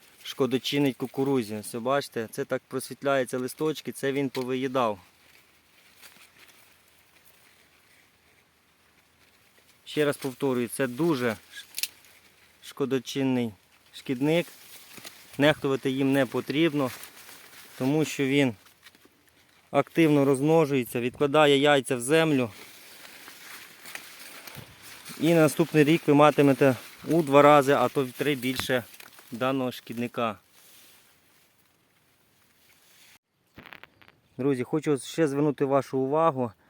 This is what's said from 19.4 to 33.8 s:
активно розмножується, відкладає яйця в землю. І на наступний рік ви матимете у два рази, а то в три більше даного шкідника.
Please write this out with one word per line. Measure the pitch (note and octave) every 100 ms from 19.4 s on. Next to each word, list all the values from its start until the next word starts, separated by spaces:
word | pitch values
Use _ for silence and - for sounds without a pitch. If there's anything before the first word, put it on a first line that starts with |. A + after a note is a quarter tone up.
| _ _ -
активно | C#3 - E3+ D#3+ D3 C#3
розмножується, | C3 D3 E3 C#3+ C#3 A2+ B2
відкладає | A#2+ - D3 D3+ D3 C#3
яйця | D3 C#3+ - B2
в |
землю. | B2 D#3+ D#3+ C3+ A#2 - - - - - - - - - - - - - - - - - - - - - - - - - - -
І | D#3
на | E3+
наступний | D3+ - D#3+ D#3
рік | C#3+ E3 -
ви |
матимете | C#3+ D3+ D3+ C#3+ C3 C#3 A#2 - - C3
у | E3
два | C#3+ C#3
рази, | C#3+ D3 C3
а | C3 B2
то | D3 B2+
в |
три | - C#3+ C3+
більше | B2+ B2+ - B2+ - - - - -
даного | A#2 B2+ C3+ B2+
шкідника. | - - A#2 A#2+ - A2+ G2+ _ _ - - - _ _ _ _ _ _ _ _ _ _ _ _ _ _ _ _ _ _ _ _ _ - _ _ _ _ - - -